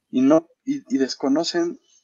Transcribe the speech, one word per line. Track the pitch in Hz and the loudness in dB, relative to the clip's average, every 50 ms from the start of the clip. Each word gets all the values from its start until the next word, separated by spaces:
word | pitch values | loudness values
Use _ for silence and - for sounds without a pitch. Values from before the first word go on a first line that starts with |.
| _ _ | _ _
Y | - 127 | -2 0
no, | 131 135 151 160 165 _ _ _ _ | 4 4 4 4 2 _ _ _ _
y, | 254 269 139 - - 127 | -8 -8 -8 -6 -4 -2
y | 135 | -2
desconocen | 135 131 - - - 139 135 156 170 - - 175 170 175 - - _ _ _ _ | -2 -2 -4 -4 -2 0 0 0 -2 -2 -4 -4 -4 -4 -6 -10 _ _ _ _